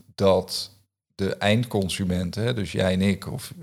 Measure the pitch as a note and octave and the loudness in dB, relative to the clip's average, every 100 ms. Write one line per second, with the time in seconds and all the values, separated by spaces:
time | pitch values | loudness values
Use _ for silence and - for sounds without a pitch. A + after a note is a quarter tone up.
0 | _ - G2 F#2 F#2 - - _ _ _ | _ 2 4 4 2 -6 -10 _ _ _
1 | _ - F#2+ - G2+ A2+ B2 G#2 F#2 - | _ -6 -6 0 2 2 2 0 0 -2
2 | F#2 F2+ F2+ G2+ A#2 A#2 F#2+ - F#2 F#2 | -2 -2 -2 -4 -2 -2 -4 0 2 4
3 | G2 F#2+ - C3 - F3 | 2 2 -4 -10 -10 -16